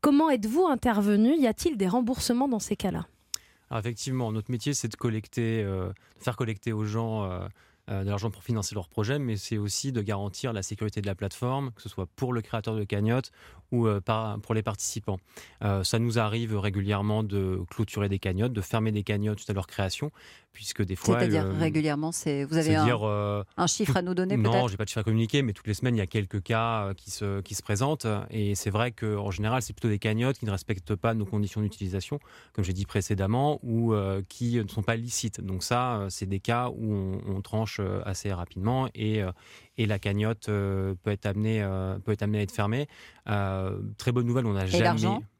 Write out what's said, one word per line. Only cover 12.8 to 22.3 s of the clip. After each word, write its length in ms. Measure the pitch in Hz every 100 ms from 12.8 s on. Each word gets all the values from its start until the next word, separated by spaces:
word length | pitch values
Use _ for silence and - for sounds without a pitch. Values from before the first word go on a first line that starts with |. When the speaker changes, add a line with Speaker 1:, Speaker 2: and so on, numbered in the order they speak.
Speaker 2:
cagnotte 480 | 101 101 107 123 - _ - - _
ou, 120 | 123
euh, 140 | 113 101
par, 400 | 92 110 110 107
pour 140 | -
les 100 | 110
participants. 560 | 107 101 - 113 107 95 _ - - -
Euh, 220 | 104 98
ça 160 | 95 117
nous 200 | 117 113
arrive 380 | 107 113 113 107
régulièrement 640 | 101 98 98 101 104 107
de 380 | 107 98 95 92 90
clôturer 380 | - 110 - 101
des 120 | 95
cagnottes, 340 | 98 92 120
de 80 | 113
fermer 320 | 95 113 110
des 100 | 104
cagnottes 360 | 101 104 107 104
suite 100 | -
à 40 |
leur 140 | 98 90
création, 440 | - 95 - 151 - - - _
puisque 280 | - - -
des 120 | 92
fois, 240 | 92 - 120
Speaker 3:
C'est-à-dire 260 | 117 101
Speaker 2:
euh, 80 | 95 95
Speaker 3:
régulièrement, 540 | 160 156 151 143 156
c'est, 320 | 165 160